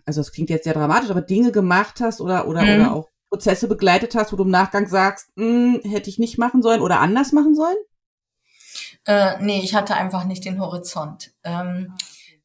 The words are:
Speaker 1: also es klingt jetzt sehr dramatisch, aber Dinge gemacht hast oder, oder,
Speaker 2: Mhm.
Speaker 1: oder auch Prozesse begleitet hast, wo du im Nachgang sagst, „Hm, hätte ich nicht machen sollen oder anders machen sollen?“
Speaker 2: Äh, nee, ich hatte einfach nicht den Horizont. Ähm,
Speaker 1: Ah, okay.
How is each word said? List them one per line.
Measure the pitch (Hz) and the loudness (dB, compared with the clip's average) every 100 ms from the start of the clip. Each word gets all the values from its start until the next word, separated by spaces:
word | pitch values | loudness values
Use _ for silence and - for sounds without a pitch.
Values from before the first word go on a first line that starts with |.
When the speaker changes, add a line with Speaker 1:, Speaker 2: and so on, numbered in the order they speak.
| - | -8
Speaker 1:
also | 151 | -6
es | 143 | -6
klingt | - 156 | -6 -4
jetzt | 160 160 | -4 -4
sehr | |
dramatisch, | 156 151 196 233 | -2 0 0 0
aber | 180 | -4
Dinge | - 185 240 | -2 0 2
gemacht | 208 185 180 214 - | 2 2 0 0 -4
hast | 233 220 | -6 -4
oder, | 180 185 - | -4 -2 -2
oder, | 160 | 0
Speaker 2:
Mhm. | 208 208 | 4 4
Speaker 1:
oder | 214 | 4
auch | 156 - _ - 196 | 0 -8 _ -10 -4
Prozesse | 214 190 - | 0 0 0
begleitet | - 190 175 233 233 | 0 4 4 2 -2
hast, | 214 | -2
wo | 196 | 0
du | 190 | 2
im | |
Nachgang | 180 190 202 202 | 2 2 0 0
sagst, | 190 190 196 - - | 2 2 0 -12 -4
„Hm, | 226 240 240 240 | 0 2 4 2
hätte | 202 202 202 | 0 -6 -4
ich | 190 | -4
nicht | 226 - | -2 0
machen | 240 254 | 2 4
sollen | 226 226 | 4 4
oder | 180 151 | 2 2
anders | 165 226 277 | 2 2 2
machen | 294 302 | 4 4
sollen?“ | 302 330 392 415 _ _ _ _ _ _ _ - - - - - | 4 2 -2 -6 _ _ _ _ _ _ _ -18 -16 -16 -8 0
Speaker 2:
Äh, | 208 190 190 | 2 2 0
nee, | 202 202 | -2 -2
ich | 185 214 | -2 -2
hatte | 196 180 | -2 -2
einfach | 185 190 180 | -4 -4 -6
nicht | 180 190 | -8 -8
den | 185 | -8
Horizont. | 175 175 - 175 151 - - _ | -6 -8 -10 -10 -10 -12 -20 _
Ähm, | 165 170 180 180 180 | -10 -8 -6 -8 -8
Speaker 1:
Ah, | 185 | -10
okay. | - - - _ | -12 -14 -20 _